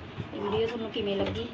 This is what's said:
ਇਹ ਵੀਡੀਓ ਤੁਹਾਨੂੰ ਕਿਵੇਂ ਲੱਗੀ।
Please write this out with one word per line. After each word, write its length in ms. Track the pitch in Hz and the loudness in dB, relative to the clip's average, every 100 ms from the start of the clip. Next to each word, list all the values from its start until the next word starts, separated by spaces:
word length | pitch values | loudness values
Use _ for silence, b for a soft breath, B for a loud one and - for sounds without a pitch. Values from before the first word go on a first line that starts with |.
| - - - | -10 -8 -6
ਇਹ 60 | 208 | -2
ਵੀਡੀਓ 260 | 202 214 226 | 2 4 4
ਤੁਹਾਨੂੰ 240 | 233 226 | 0 -2
ਕਿਵੇਂ 240 | 233 202 196 | 0 2 2
ਲੱਗੀ। 300 | 190 185 240 | 2 0 -4